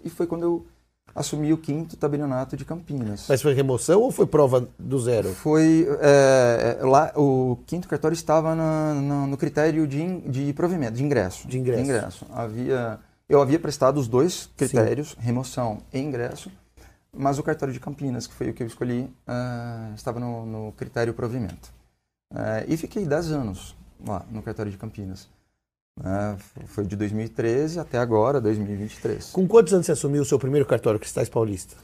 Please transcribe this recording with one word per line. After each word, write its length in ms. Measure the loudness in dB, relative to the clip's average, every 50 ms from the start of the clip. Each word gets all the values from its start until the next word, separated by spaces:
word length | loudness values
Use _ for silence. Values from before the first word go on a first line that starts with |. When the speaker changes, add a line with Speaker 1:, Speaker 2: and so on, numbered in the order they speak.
| -14
Speaker 1:
e 60 | -14
foi 160 | -4 -4 -4
quando 160 | -4 -2 -2
eu 240 | -2 -2 -2 -2 -6 -12 _ _ _ _ _ _ _ -14 _
assumi 380 | -8 -6 -6 -4 -2 0 0
o 60 | 0 0
quinto 380 | 0 -4 -4 -4 -6 -8 -6
tabelionato 600 | -4 -2 -2 -2 -2 -2 -2 -2 -4 -4 -6 -8
de 80 | -12 -8
Campinas. 640 | -10 -10 -10 -8 -8 -6 -6 -4 -6 -6 -8 0 0
Speaker 2:
Mas 120 | 0 2
foi 140 | 2 2 2
remoção 460 | 4 2 2 0 0 2 4 4 6
ou 100 | 4 4
foi 160 | 2 0 0
prova 420 | 2 6 4 6 6 4 2 0 -2 -10 -14
do 200 | -6 -4 -2 0
zero? 300 | 0 2 2 2 2 0
Speaker 1:
Foi, 560 | -4 -2 0 4 4 6 6 6 6 6 4 2 0 4
é, 800 | 6 8 8 10 8 8 8 8 6 6 4 4 2 0 0 0
é, 40 | 4
lá, 280 | 6 6 6 6 4 2
o 420 | 2 4 4 4 2 2 0 -2 -4 -6
quinto 200 | -8 -8 -8 -4 -4
cartório 260 | -4 -2 0 0 -2
estava 400 | -2 0 2 2 2 4 2 0
na, 400 | 0 0 0 0 0 0 0 0
na, 320 | 0 0 0 0 0 0
no 100 | -2 -2
critério 500 | -2 -2 -2 2 2 2 2 2 2 0
de 160 | 0 0 -2
in-, 180 | -2 -4 -4 -6 -6 -4
de 240 | -4 -2 -2 -2 -2
provimento, 380 | 0 0 0 0 -2 -2 -4
de 120 | -2 -2 0
ingresso. 420 | 2 2 2 2 0 -4 -10 -10
Speaker 2:
De 120 | -6 -6 -2
ingresso. 240 | 0 0 0 0
Speaker 1:
De 60 | 0 0
ingresso. 380 | 0 -2 -2 -4 -10 -14 -18 -12
Havia, 640 | -10 -8 -8 -6 -6 -6 -2 -2 -2 -2 -2 -6 -8 -10 -16 _ _ _ _ 4
eu 120 | 4 4
havia 180 | 6 4 2 0
prestado 380 | 0 -4 -2 2 2 2 2 2
os 80 | -2 2
dois 360 | 2 2 2 2 0 -6 -12
Speaker 2:
Sim. 40 | -16 _
Speaker 1:
critérios, 580 | -4 -4 0 2 2 2 2 0 -2 -6 -10 -10 -6
remoção 580 | -4 -2 -2 -2 -4 -6 -6 -6 -4 -4 -6 -8 -12 -8
e 60 | -8 -6
ingresso, 500 | -6 -4 -4 -6 -6 -6 -8 -12 -16 -18 -20 -20 _ _ _ -20 -20 -20 _ _ _ _ -10
mas 220 | -2 -2 -2 0 0
o 40 |
cartório 300 | -2 -4 -2 -2 -4 -6
de 60 | -6 -8
Campinas, 480 | -10 -12 -10 -6 -6 -4 -4 -6 -8
que 80 | -10 -10
foi 160 | -8 -6 -6
o 40 | -6
que 80 | -6
eu 40 | -8
escolhi, 420 | -10 -6 -6 -4 -2 -2 -4 -4 -8 -12 _ _ -8
é, 640 | -6 -6 -6 -6 -8 -8 -10 -10 -10 -12 -12 -12 -14
estava 240 | -10 -8 -8 -6 -6
no, 260 | -6 -6 -8 -8 -8
no 260 | -8 -8 -8 -10 -10
critério 420 | -10 -12 -12 -8 -4 -2 -2 -2 -2
provimento. 580 | -4 -4 -4 -4 -4 -6 -6 -8 -14 -18 -20 -20 _ _ _ _ _ _ _ _ _ _ _ -10
É, 300 | -6 -4 -4 -4 -4 -2
e 100 | -4 -4
fiquei 300 | -4 -6 -8 -8 -6 -2
dez 240 | -2 -2 -2 -2 -2
anos 460 | -4 -4 -4 -6 -6 -8 -12 -18 -20 -20 -20 -20 _ -14 -10
lá 200 | -8 -8 -8 -8 -10
no 100 | -12 -10
cartório 300 | -10 -10 -8 -6 -6 -8
de 60 | -8 -10
Campinas. 500 | -12 -12 -12 -10 -10 -10 -12 -14 -16 _ _ _ _ _ _ _ _ _ _ _ _ _ _ -10 -6
É, 280 | -4 -4 -2 -2 -4
f-, 340 | -6 -8 -12 -18 _ -18 -18
foi 180 | -8 -6 -4 -4
de 120 | -4 -2
dois 160 | -2 -2 -2
mil 120 | -2 -4 -6
e 40 | -4
treze 500 | -4 -2 0 2 2 2 0 -2 -4 -8
até 200 | -8 -4 -2 -2
agora, 420 | 0 2 4 4 4 4 2 2
dois 180 | 2 2 0 0
mil 100 | -2 -4
e 60 | -4
vinte 200 | -6 -6 -8 -10
e 60 | -6
três. 300 | -6 -6 -6 -6 -8 -4
Speaker 2:
Com 160 | 0 0 2
quantos 260 | 6 6 6 6 8
anos 140 | 2 2 2
você 60 | 0
assumiu 300 | -2 0 0 0 0 0
o 20 | 2
seu 160 | 2 0 0
primeiro 260 | 0 0 2 2 2
cartório, 320 | 2 0 2 2 0 0 0
Cristais 300 | -2 -6 -4 -4 -4 -2
Paulista? 480 | 0 0 0 0 -2 -6 -10 -16 -20 -20